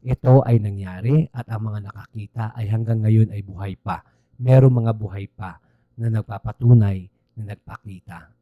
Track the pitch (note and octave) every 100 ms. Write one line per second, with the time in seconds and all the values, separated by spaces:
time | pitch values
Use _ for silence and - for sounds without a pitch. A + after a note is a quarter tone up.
0 | B2+ B2+ B2+ C3 - A#2+ G#2 G2 F#2+ F#2
1 | A2 D3+ D#3+ - - A2 A2 G#2 G2 G#2
2 | G2+ A2+ G#2 - A2 - G#2+ A2 A2+ A2+
3 | A2 A2 A2 G2+ G2 F2+ G2 F#2 - F2+
4 | _ _ _ _ B2 C3 C3+ B2 A2+ A2
5 | G#2+ F#2+ G2 _ F#2+ E2+ _ _ _ -
6 | A#2 A2 - G#2 A2 - A#2+ A#2+ G2+ F#2+
7 | F#2 _ _ - G#2 G2+ - G2+ - F#2+
8 | - E2+ E2 _